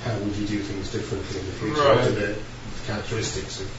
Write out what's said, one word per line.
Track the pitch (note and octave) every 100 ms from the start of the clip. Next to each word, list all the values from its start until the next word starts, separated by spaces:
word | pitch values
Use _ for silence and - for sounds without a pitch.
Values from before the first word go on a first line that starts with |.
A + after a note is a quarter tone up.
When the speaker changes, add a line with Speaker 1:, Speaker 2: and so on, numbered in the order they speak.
Speaker 1:
how | A#2 G#2+
would | G2+ G2
you | G#2
do | G#2
things | - G2 F#2+
differently | A2 G2+ G2+ F2 F#2+
in | F#2
the |
future? | - A2 D3+
Speaker 2:
Right. | D3 B2
Speaker 1:
What | A2
are |
the | G2+ G2+ G#2+ - - - - -
characteristics | G#2+ G2+ A2+ F#2+ - - -
of | F#2+